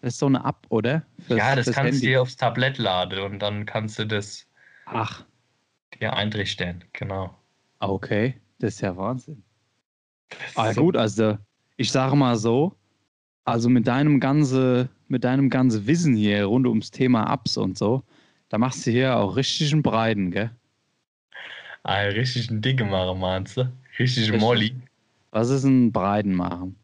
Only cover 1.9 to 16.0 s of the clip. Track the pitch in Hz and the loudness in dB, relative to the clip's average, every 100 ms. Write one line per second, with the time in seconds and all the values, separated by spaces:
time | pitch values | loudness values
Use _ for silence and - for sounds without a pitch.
1.9 | 131 117 131 127 - 123 117 131 131 107 | 0 2 2 0 -2 -2 0 -2 0 -2
2.9 | 92 90 95 101 101 104 104 104 113 110 | 0 -2 -4 -8 -6 -6 -6 -6 -6 -6
3.9 | 107 107 107 98 - _ _ _ - - | -6 -4 -4 -6 -14 _ _ _ -20 -10
4.9 | 117 107 - - _ _ _ _ _ _ | -6 -6 -8 -20 _ _ _ _ _ _
5.9 | - 110 - 104 107 98 - 90 87 - | -8 -6 -4 -4 -4 -6 -6 -8 -8 -14
6.9 | - 98 95 92 - _ _ _ _ 98 | -12 -8 -6 -8 -12 _ _ _ _ -6
7.9 | 95 - 104 120 131 _ _ 117 - 98 | -4 -2 -2 -2 -4 _ _ -6 -4 -6
8.9 | 90 98 127 - 143 _ _ _ _ _ | -4 -6 -6 -10 -20 _ _ _ _ _
9.9 | _ _ _ _ - - - 113 120 160 | _ _ _ _ -16 -10 -2 0 2 2
10.9 | 123 110 98 110 104 - _ _ _ 113 | 4 0 2 2 0 -8 _ _ _ -2
11.9 | 135 131 143 131 120 113 120 170 - _ | 0 2 2 2 2 2 2 0 -4 _
12.9 | _ _ _ _ _ - 120 120 123 113 | _ _ _ _ _ -4 0 4 4 4
13.9 | 123 151 143 135 147 143 131 127 123 127 | 2 4 4 4 2 2 2 2 2 0
14.9 | _ _ 127 123 135 135 127 127 110 101 | _ _ -2 0 2 2 4 4 2 2
15.9 | 170 | 2